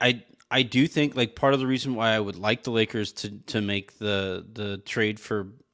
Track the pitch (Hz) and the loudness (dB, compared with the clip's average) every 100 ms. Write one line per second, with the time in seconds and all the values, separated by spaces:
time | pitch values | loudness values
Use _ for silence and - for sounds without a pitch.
0 | 123 120 - _ _ 127 123 127 160 156 | 2 2 -4 _ _ 0 2 4 4 2
1 | 147 127 117 - 139 139 131 131 131 117 | 0 0 -2 2 2 2 2 -2 -2 0
2 | 113 110 101 85 107 120 - 113 110 113 | 2 2 0 -2 -2 -2 0 0 2 0
3 | 104 - 104 104 - 107 101 101 - - | -4 -6 -10 -12 -6 -4 -2 -4 -6 -8
4 | 107 98 95 90 87 110 101 98 - - | -2 -2 -2 -6 -10 -10 -8 -8 -6 -2
5 | 107 107 - 107 98 - _ | 0 -2 -4 -6 -6 -12 _